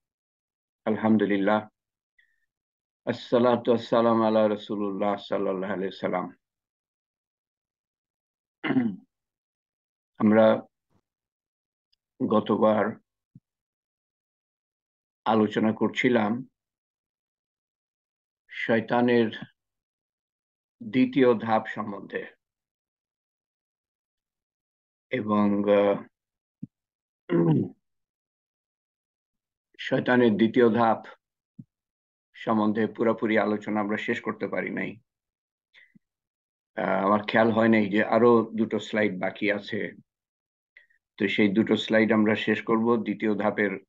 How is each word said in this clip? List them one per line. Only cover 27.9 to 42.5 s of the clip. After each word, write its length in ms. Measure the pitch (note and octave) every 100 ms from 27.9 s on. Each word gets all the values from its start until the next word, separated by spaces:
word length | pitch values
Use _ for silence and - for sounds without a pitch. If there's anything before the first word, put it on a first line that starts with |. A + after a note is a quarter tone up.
| _ _ _ _ _ _ _ _ _ _ _ _ _ _ _ _ _ _ -
শয়তানের 560 | - C3 B2 B2 A#2+ G2+
দ্বিতীয় 320 | A2+ B2 A#2
ধাপ 340 | A2 A#2 A2 - - _ _ _ - - _ _ _ _ _ _
সম্বন্ধে 520 | - A#2+ A2 G#2+ G#2 G#2+
পুরোপুরি 520 | - A2+ A2 A2+ G#2+
আলোচনা 420 | G#2 G#2+ G#2+ G#2+
আমরা 160 | G2+ G#2+
শেষ 240 | - A#2
করতে 280 | A2 G#2 G2
পারি 220 | G2 F#2+
নাই। 200 | G2 F#2+ G#2+ _ _ _ _ _ _ _ _ _ _ _ _ _ _ _ _ _ -
আহ, 220 | F#2 F#2+
আমার 180 | G2 G#2 G#2
খেয়াল 240 | A2+ A#2
হয় 180 | A2 A2+
নাই 200 | A2 G2+
যে 160 | G#2+
আরো 460 | G#2+ A2 A#2+ A#2 A2
দুটো 260 | A2 A2 G#2+
স্লাইড 420 | - G#2+ G#2 F#2
বাকি 320 | F#2+ - G2+
আছে, 280 | G#2 - G#2+ F2+ - _ _ _ _ _ _ _ _ _ _ _ -
তো 100 | G2+
সেই 200 | - G#2
দুটো 280 | G2 G#2 A2
স্লাইড 360 | - A2 A2
আমরা 240 | A2 G#2+ G#2+
শেষ 260 | -